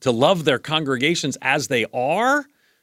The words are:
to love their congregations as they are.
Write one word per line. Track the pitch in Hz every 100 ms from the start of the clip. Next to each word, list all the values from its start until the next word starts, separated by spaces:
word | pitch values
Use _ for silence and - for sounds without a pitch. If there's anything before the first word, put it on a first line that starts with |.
to | 127
love | 117 147 185 151
their | 123
congregations | - 156 139 127 143 170 143 -
as | 131 147 135
they | 127 110
are. | 127 131 185 247 285 277 _ _ _